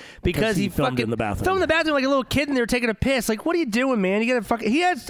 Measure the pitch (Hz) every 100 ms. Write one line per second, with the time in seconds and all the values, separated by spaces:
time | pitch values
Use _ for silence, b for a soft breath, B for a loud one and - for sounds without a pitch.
0 | B B 170 156 220 190 196 - 131 123
1 | 113 113 107 95 359 381 302 320 320 285
2 | 262 277 - 262 294 262 226 247 233 208
3 | 254 262 220 220 311 339 277 220 269 233
4 | 185 202 233 254 190 226 208 285 359 320
5 | -